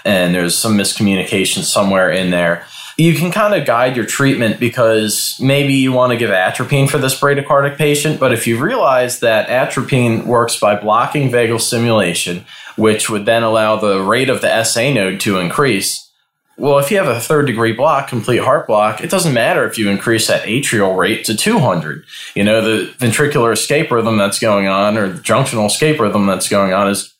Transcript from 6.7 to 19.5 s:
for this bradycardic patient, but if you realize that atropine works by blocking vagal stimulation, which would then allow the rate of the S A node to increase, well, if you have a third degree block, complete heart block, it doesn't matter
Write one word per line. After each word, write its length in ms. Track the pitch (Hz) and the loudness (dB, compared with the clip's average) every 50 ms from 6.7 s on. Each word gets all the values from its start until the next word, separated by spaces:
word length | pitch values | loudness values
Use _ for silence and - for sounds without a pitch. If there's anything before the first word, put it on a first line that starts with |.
| 147 135 139 | 0 2 2
for 120 | 139 - 147 | 2 0 0
this 200 | 127 131 - - | 0 -2 -2 0
bradycardic 600 | 139 143 143 139 139 - 151 139 139 139 143 - | 0 0 0 0 0 2 2 2 2 0 -2 -2
patient, 420 | 156 147 147 147 - 156 147 - | 0 0 0 0 0 -2 -2 0
but 140 | 135 127 120 | 0 0 0
if 120 | 113 - | 0 0
you 120 | 117 117 113 | -2 -2 0
realize 640 | 135 196 262 247 180 143 131 127 123 120 - - | -2 -2 0 0 2 2 2 2 0 0 -2 -2
that 280 | - 117 110 107 101 - | 0 2 2 2 0 0
atropine 800 | 120 127 143 151 - 139 117 - 139 127 120 117 113 113 - - | 0 -2 -2 -2 -2 -6 -4 0 0 2 2 2 0 0 0 0
works 300 | 123 117 120 120 - - | 2 2 2 0 -2 0
by 180 | - 104 104 | 2 2 2
blocking 560 | 101 101 107 107 113 127 139 - 156 139 127 | 0 0 0 2 2 0 0 -2 -2 -2 0
vagal 300 | 120 120 120 113 117 113 | 0 0 0 0 0 -2
stimulation, 840 | - - 127 117 117 120 113 110 95 87 85 - - 90 87 87 - - - - - - - | -2 -2 -2 0 0 2 2 2 2 0 -2 -2 -4 -6 -6 -8 -10 -16 -20 -20 -20 -14 -4
which 340 | - 110 110 107 107 - - | 0 2 2 2 2 -2 -4
would 160 | 110 104 101 | -4 -2 0
then 160 | 113 113 117 117 | 0 2 2 2
allow 340 | 110 110 110 107 107 110 101 | 2 2 2 2 2 2 0
the 240 | 104 104 98 95 | 0 0 0 0
rate 280 | 95 98 113 123 131 127 | 0 0 0 0 2 0
of 120 | 120 95 | 0 0
the 100 | - 92 | 0 0
S 240 | 80 110 113 - - | 0 0 0 0 -2
A 180 | 117 117 143 139 | 0 0 0 0
node 280 | 110 95 92 92 98 | 0 0 -2 -2 -4
to 180 | - 113 98 92 | -2 -2 0 0
increase, 720 | 90 85 - - 143 139 104 98 98 - - - - _ _ _ _ _ _ _ _ _ _ - | -2 -2 0 0 0 2 0 0 -2 -4 -6 -8 -12 _ _ _ _ _ _ _ _ _ _ -4
well, 200 | - 143 143 143 | 0 2 2 2
if 140 | 139 143 | 2 2
you 60 | 214 190 | 0 0
have 100 | 143 131 | 0 0
a 140 | 117 117 | -2 -4
third 240 | - - 160 147 139 131 | -2 0 0 0 2 0
degree 240 | 110 113 113 113 | 0 0 0 -2
block, 380 | 104 117 135 160 151 139 131 - | 0 0 0 2 2 0 -2 -4
complete 320 | 131 117 101 - 123 104 | -6 -6 -2 -2 -2 0
heart 260 | 104 127 139 165 - - | 2 2 0 0 0 0
block, 320 | 110 104 104 110 110 - | 2 2 2 2 0 -4
it 100 | - 170 | -4 -2
doesn't 240 | 208 190 170 165 127 | -2 0 0 0 0
matter 320 | 113 120 151 | 2 0 0